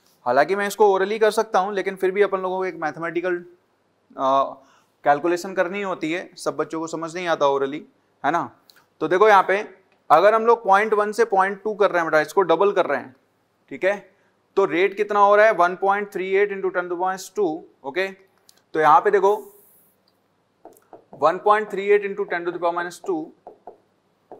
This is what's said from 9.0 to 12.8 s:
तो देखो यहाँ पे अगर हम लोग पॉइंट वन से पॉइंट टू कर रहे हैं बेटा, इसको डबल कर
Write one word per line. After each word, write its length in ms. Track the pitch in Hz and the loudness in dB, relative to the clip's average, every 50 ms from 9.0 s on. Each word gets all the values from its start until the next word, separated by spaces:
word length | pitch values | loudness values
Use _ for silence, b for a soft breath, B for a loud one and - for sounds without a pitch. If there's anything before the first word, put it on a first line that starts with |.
तो 80 | 156 156 | -4 -2
देखो 200 | 175 190 208 220 | 2 4 6 6
यहाँ 160 | 214 190 180 - | 6 6 4 2
पे 260 | 185 202 220 - - _ _ _ _ _ _ - | 0 -2 -4 -8 -14 _ _ _ _ _ _ 2
अगर 240 | 143 160 180 208 220 | 4 6 6 6 4
हम 120 | 226 220 | 4 4
लोग 180 | 233 233 233 - | 2 2 2 2
पॉइंट 300 | 185 190 196 214 220 214 | 2 2 2 2 2 0
वन 180 | 208 208 208 208 | -2 -2 -2 -2
से 120 | 233 226 | -2 -2
पॉइंट 380 | 226 202 185 185 196 202 196 - | 0 2 2 0 0 -2 -6 -8
टू 120 | 214 214 | -6 -2
कर 160 | 190 202 180 | 2 2 2
रहे 120 | 165 175 165 | 2 0 0
हैं 80 | 160 | 2
बेटा, 100 | 151 156 | 2 2
इसको 220 | 151 147 - 202 190 | 0 0 0 0 2
डबल 300 | 165 165 165 196 202 196 | 2 2 2 2 2 2
कर 140 | 185 | 0